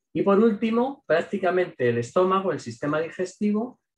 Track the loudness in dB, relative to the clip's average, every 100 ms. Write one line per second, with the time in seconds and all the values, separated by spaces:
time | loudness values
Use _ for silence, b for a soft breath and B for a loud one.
0 | _ -2 2 4 4 2 0 0 -2 -4
1 | 0 0 0 -2 0 0 0 0 0 0
2 | 0 0 2 2 -2 -4 -8 -8 -4 -4
3 | -4 -6 -8 -4 -2 -2 -4 -10 _